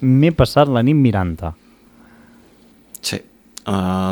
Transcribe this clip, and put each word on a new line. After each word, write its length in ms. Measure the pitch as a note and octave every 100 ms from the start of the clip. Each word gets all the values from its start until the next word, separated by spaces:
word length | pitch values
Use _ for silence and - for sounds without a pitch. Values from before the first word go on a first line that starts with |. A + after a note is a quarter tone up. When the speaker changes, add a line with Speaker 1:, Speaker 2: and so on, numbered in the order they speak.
Speaker 1:
m'he 280 | C3 C3 D#3+
passat 380 | D#3 B2+ - D3
la 140 | B2 B2
nit 100 | D3+
mirant-te." 540 | B2+ G2+ F2+ D#2+ E2 E2 _ _ _ _ - - _ _ _ _ _ _ _ -
Speaker 2:
Sí. 160 | - G2+ - _ _ - -
Eh, 460 | G2 F#2 F#2 F#2+